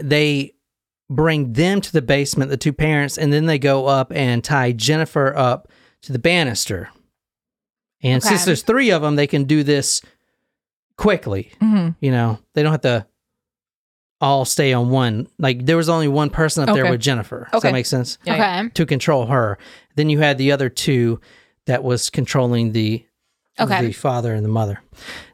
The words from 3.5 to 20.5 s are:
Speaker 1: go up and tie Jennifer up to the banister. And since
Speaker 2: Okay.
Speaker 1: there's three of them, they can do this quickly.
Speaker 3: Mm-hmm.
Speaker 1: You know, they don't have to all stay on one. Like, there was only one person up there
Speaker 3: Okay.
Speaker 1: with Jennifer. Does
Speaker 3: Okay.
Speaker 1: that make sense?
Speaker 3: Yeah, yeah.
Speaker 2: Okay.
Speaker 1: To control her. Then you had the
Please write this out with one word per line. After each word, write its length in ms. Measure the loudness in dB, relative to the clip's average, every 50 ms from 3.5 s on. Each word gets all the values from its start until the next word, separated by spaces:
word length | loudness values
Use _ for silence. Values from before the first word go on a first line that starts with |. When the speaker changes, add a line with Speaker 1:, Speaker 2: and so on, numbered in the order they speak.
| 0 2
Speaker 1:
go 280 | 2 2 2 2 2
up 260 | 2 2 2 0 -2 -2
and 300 | -2 0 0 0 -2 -2
tie 280 | 0 0 0 2 0
Jennifer 640 | -2 -2 -2 0 0 0 -2 -2 0 0 0 0 0
up 320 | 0 0 0 0 -2 -6 _ _ _ _ _ _ _
to 100 | -12 -8
the 60 | -6 -2
banister. 720 | 0 2 2 2 0 0 -2 -4 -4 -4 -6 -6 -8 -12 -18 _ _ _ _ _ _ _ _ _ _ _ _ _ _ _ _ _ _ _ _ _
And 200 | -2 0 0 2
since 200 | 2 2 0 2
Speaker 2:
Okay. 20 | 2
Speaker 1:
there's 160 | 0 0 0
three 280 | 0 0 2 2 4 2
of 100 | 2 2
them, 140 | 0 0 0
they 100 | 0 0
can 180 | 0 0 -2 0
do 180 | 2 2 2
this 400 | 2 2 0 0 0 -2 -4 -4 -6 _ _ _ _ _ _ _ _ _ _ _ _ _ _ _ _ _ _
quickly. 540 | -2 0 0 0 0 -2 -6 -6 -6 -6 -10 -4 _
Speaker 3:
Mm-hmm. 280 | 0 2 2 2 0 -2 -4 -2
Speaker 1:
You 100 | 0 0
know, 260 | 2 2 2 0 -2 -4 -8 _ _
they 80 | 0
don't 100 | 0 0
have 100 | 0 0
to 240 | 0 0 0 0 -4 -8 _ _ _ _ _ _ _ _ _ _ _ _ _ _ _ _ _ _ _ _ _ _
all 240 | 0 2 2 2 0
stay 280 | 0 0 0 2 2 2
on 160 | 2 2 2
one. 380 | 2 2 2 0 0 -4 -6 -8 _ -2
Like, 260 | -2 -2 0 0 0
there 140 | 0 2 2
was 100 | 2 0
only 200 | 0 0 0 0
one 200 | 0 0 0 -2
person 400 | 0 -2 -2 -2 0 -2 0 2
up 60 | 2
there 100 | 2 2
Speaker 3:
Okay. 60 | 0
Speaker 1:
with 100 | 0 0
Jennifer. 480 | 0 -2 -2 -2 -4 -8 -12 -16 -8 -4
Does 80 | -2 0
Speaker 3:
Okay. 80 | 0 0
Speaker 1:
that 40 |
make 140 | 0 0 -2
sense? 320 | -2 -2 -2 -4 -6 -10 -10 -6
Speaker 3:
Yeah, 120 | -4 0
yeah. 240 | 0 0 0 0 -4
Speaker 2:
Okay. 80 | -6 -4 -2
Speaker 1:
To 100 | -2 0
control 400 | 0 -2 0 0 0 0 0 0
her. 320 | 0 0 2 2 0 -2 -6 -10 -20 -20 -20 _ _ _
Then 140 | -2 0 2
you 80 | 2 2
had 180 | 2 2 2 2
the 140 | 2 2